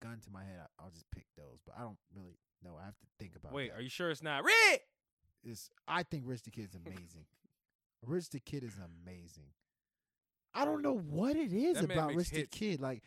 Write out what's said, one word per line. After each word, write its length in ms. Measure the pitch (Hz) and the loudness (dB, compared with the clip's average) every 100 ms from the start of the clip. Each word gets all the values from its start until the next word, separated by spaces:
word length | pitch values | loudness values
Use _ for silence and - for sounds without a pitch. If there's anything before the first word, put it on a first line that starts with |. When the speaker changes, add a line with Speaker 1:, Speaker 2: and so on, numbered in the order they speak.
Speaker 1:
gun 180 | 113 117 | -12 -10
to 80 | 104 | -12
my 140 | 98 | -12
head, 160 | 98 90 | -10 -12
I, 220 | 80 - | -14 -16
I'll 60 | 90 | -16
just 180 | 82 - | -16 -14
pick 140 | - - - | -14 -14 -20
those. 220 | 71 - - | -20 -18 -16
But 100 | - | -12
I 40 | |
don't 160 | 120 95 _ 92 | -10 -12 _ -18
really 220 | 90 - _ _ | -18 -20 _ _
know. 140 | 123 76 | -16 -14
I 40 | 98 | -14
have 120 | - | -16
to 60 | - - | -20 -16
think 160 | 95 80 | -14 -14
about 160 | - | -8
Speaker 2:
Wait, 180 | 139 120 | -6 -6
Speaker 1:
that. 60 | 101 | -6
Speaker 2:
are 20 | |
you 80 | 127 | -8
sure 200 | - 175 | -2 -2
it's 140 | 151 | -2
not 200 | 156 139 | -2 0
Rick? 380 | 254 453 427 294 - _ _ _ _ _ | 6 8 10 8 2 _ _ _ _ _
Speaker 1:
It's, 260 | 117 110 - _ - | -14 -12 -14 _ -2
I 160 | 170 | -2
think 200 | 175 156 123 | 0 -4 -4
Rich 180 | 120 | -8
the 80 | - | -8
Kid's 240 | 113 98 90 | -10 -10 -10
Speaker 2:
<laughs> 100 | 85 | -12
Speaker 1:
amazing. 400 | 90 85 82 78 _ _ _ _ _ _ _ 117 | -12 -14 -18 -20 _ _ _ _ _ _ _ -4
Rich 240 | 175 165 | -2 -2
the 100 | 139 | -8
Kid 240 | - 143 | -6 -6
is 140 | 120 98 | -6 -10
amazing. 720 | 87 85 87 90 85 78 69 - _ _ _ _ _ _ _ _ _ | -14 -14 -14 -14 -16 -18 -20 -20 _ _ _ _ _ _ _ _ _
I 100 | 226 294 | 0 2
don't 160 | 302 | 4
know 140 | 285 240 | 4 2
what 380 | 151 151 240 302 | 2 2 4 4
it 160 | 269 | 2
is 240 | 185 320 330 | 4 6 6
Speaker 2:
That 100 | 160 | 4
man 80 | 170 | 4
Speaker 1:
about 100 | 151 | 4
Speaker 2:
makes 80 | 160 | 4
Speaker 1:
Rich 120 | 175 | 2
the 60 | 156 | 0
Speaker 2:
hits. 200 | 139 - | -2 0
Speaker 1:
Kid. 240 | 214 151 | 0 2
Like, 220 | 135 120 | 0 -4